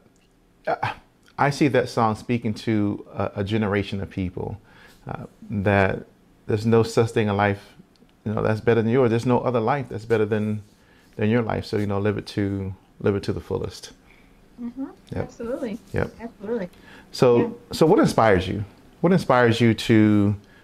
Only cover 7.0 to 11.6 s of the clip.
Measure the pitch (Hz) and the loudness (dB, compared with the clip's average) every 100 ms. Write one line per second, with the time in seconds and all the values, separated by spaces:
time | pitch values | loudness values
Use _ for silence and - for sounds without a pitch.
7 | 113 120 107 101 101 101 - - _ _ | 2 0 0 2 0 0 -8 -20 _ _
8 | _ _ 107 107 107 107 120 117 110 131 | _ _ -6 -2 0 0 2 2 2 2
9 | 120 117 123 120 123 120 110 143 123 117 | 2 2 0 0 0 0 0 -2 -6 -10
10 | 110 113 104 107 107 104 - _ _ _ | -2 0 0 -2 -2 -6 -10 _ _ _
11 | _ - 107 120 104 95 | _ -4 0 0 0 -6